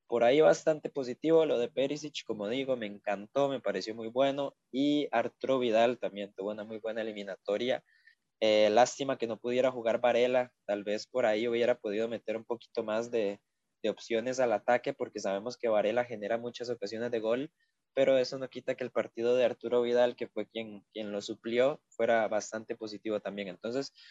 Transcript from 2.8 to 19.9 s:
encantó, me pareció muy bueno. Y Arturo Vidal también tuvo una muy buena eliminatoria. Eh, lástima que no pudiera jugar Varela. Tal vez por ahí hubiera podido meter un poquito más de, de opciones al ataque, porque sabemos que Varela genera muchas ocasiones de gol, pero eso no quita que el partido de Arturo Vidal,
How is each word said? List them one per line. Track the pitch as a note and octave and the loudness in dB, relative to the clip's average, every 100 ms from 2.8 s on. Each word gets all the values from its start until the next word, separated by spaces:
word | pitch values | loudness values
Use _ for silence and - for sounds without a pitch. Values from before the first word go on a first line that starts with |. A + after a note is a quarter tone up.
encantó, | G#2+ G2+ - G2+ G#2 C3+ C#3+ | -4 -8 -6 -6 -4 -2 -2
me | C3 | -2
pareció | G2+ G2 G#2 | -4 -4 -6
muy | A2 A2+ | -8 -6
bueno. | B2 C#3 C#3 C#3 - _ | 0 0 0 -6 -8 _
Y | B2+ C#3+ D3 C#3 | -2 0 2 0
Arturo | A#2 A#2+ - B2 C3 | -2 -2 -6 -2 0
Vidal | B2 G#2+ A#2+ A#2+ | 2 4 2 2
también | F#2 G2 G2+ - | -6 -8 -12 -8
tuvo | G2 | -8
una | G#2+ | -6
muy | G#2+ A2 | -10 -10
buena | A2 A2+ | -8 -6
eliminatoria. | A2 G#2 G2 F#2 - G#2 A#2+ B2 - _ _ _ _ _ | -6 -8 -10 -10 -4 -2 0 -4 -6 _ _ _ _ _
Eh, | A2 G#2+ G#2+ | 4 6 6
lástima | G#2+ B2 - C#3 B2+ | 6 4 2 -6 -4
que | A#2 | -4
no | A2 | -6
pudiera | A#2+ B2 C3 | -2 0 0
jugar | B2 A2+ A#2 | 0 -2 2
Varela. | A#2+ A#2 B2 B2+ B2 _ - | 2 4 4 2 0 _ -4
Tal | G2+ | -4
vez | G#2 G#2+ - | -2 -4 -4
por | B2+ | 0
ahí | A#2+ G#2+ A#2+ | 2 2 0
hubiera | A#2 A#2 B2 | 2 2 2
podido | A2 G#2 A2+ | 0 -2 -2
meter | A2 - A2 | -4 -6 -6
un | |
poquito | A2+ A#2 - - | -4 -8 -6 -6
más | A2 A2 A#2+ | -2 -2 0
de, | A#2+ G2+ G2+ _ _ _ _ | 0 -2 -4 _ _ _ _
de | A2 | -4
opciones | G2 - A2+ A#2+ B2+ | -4 -2 -2 -2 0
al | B2 | 2
ataque, | G#2 - B2 - | 2 2 2 0
porque | C3 A2+ G#2 | -6 -8 -6
sabemos | G2+ G2 A2+ B2 | -4 -4 -6 -4
que | A#2+ | 0
Varela | G#2+ G2+ A#2+ | 2 2 2
genera | A#2+ A2 G#2 A#2 | -2 -6 -4 -4
muchas | A#2+ - B2 | -4 -10 -8
ocasiones | A#2+ G2+ A2 A#2+ | -6 -6 -6 -4
de | A#2+ | -2
gol, | A2 B2 D3 - _ _ _ | 0 -2 -2 -12 _ _ _
pero | - C3+ C3+ | 0 4 4
eso | B2+ C3+ | 2 -4
no | C3 | -10
quita | B2+ B2+ | -8 -6
que | B2+ | -4
el | B2 | -4
partido | - G#2+ - A#2 B2+ | -4 -4 -2 2 4
de | |
Arturo | A#2 A#2+ A#2 A#2+ | 2 0 0 2
Vidal, | A#2+ | 2